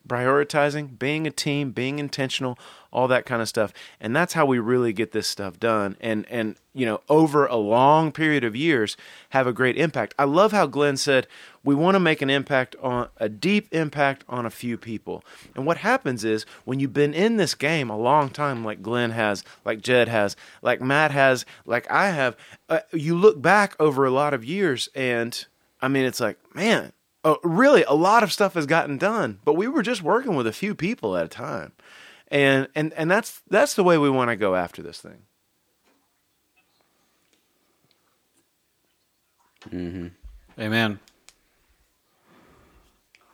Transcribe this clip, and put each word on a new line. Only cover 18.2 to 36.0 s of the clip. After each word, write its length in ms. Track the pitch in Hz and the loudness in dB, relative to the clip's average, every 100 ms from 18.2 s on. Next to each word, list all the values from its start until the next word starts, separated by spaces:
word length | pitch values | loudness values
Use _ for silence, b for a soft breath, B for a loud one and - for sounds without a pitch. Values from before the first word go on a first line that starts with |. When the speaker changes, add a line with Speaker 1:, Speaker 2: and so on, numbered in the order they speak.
| 139 | 2
Speaker 1:
time, 340 | - 147 120 | -2 -6 -4
like 160 | 113 104 | -6 -8
Glenn 280 | 101 120 117 | -4 -2 -2
has, 340 | 113 107 98 - B | 0 -2 -2 -8 B
like 180 | 101 110 | -8 -4
Jed 260 | 120 123 117 | 2 2 4
has, 280 | 113 101 - B B | 2 0 -4 B B
like 180 | 120 123 | 0 0
Matt 300 | 127 143 156 | 0 2 2
has, 340 | 139 135 127 - B B | 4 4 2 -4 B B
like 240 | 117 - | -4 -2
I 200 | 147 196 | 0 0
have, 260 | 160 127 113 B B - | 0 -2 -4 B B -4
uh, 100 | 160 - | -4 -2
you 220 | 165 151 170 | -4 -2 4
look 260 | 214 147 | 4 4
back 320 | 160 208 196 - | 2 2 2 0
over 260 | 156 131 135 | 0 2 2
a 40 | |
lot 220 | 127 147 | 2 0
of 120 | 135 | -2
years 440 | 113 190 180 123 - | -4 -2 -2 -2 -6
and, 500 | 139 131 117 117 - - _ _ - | -4 -2 -2 -4 -8 -14 _ _ -6
I 60 | 131 | -2
mean, 160 | 139 | 0
it's 160 | 127 - | 0 -2
like, 180 | 113 - _ | -4 -4 _
man, 380 | - 208 170 73 - _ _ | -4 0 0 -2 -14 _ _
uh, 100 | 156 151 | 0 0
really, 400 | 175 165 269 247 | 0 4 6 6
a 100 | 120 | 6
lot 280 | 147 180 233 | 2 4 4
of 100 | 208 | 2
stuff 220 | - 196 | 0 0
has 120 | 175 143 | 0 0
gotten 320 | 160 147 139 | 0 0 -2
done, 400 | 190 226 135 101 | -2 -2 -4 -4
but 100 | 147 | 0
we 120 | 156 226 | 0 0
were 160 | 294 | -2
just 200 | 208 233 | -2 -2
working 340 | 170 220 262 151 | 0 0 0 -2
with 100 | 113 | -2
a 60 | |
few 220 | - 208 | -4 -6
people 420 | 202 175 240 104 92 | -4 -6 -4 -4 -4
at 80 | |
a 40 | 82 | -4
time. 440 | - 135 123 73 _ B B B B B | -8 -10 -10 -12 _ B B B B B
And, 400 | 143 139 135 135 | 2 4 2 0
and, 180 | 156 156 | -4 -4
and 160 | - 160 | -2 0
that's, 320 | 202 - - - | 0 -2 -12 -2
that's 240 | 196 285 | 2 2
the 100 | - | 2
way 120 | 180 165 | 4 4
we 100 | 143 | 4
wanna 240 | 135 120 107 | 2 0 0
go 180 | 101 92 | 0 0
after 260 | 85 - | -2 -8
this 180 | 73 80 | -16 -16
thing. 180 | 85 85 98 _ _ _ _ _ _ _ | -20 -20 _ _ _ _ _ _ _ _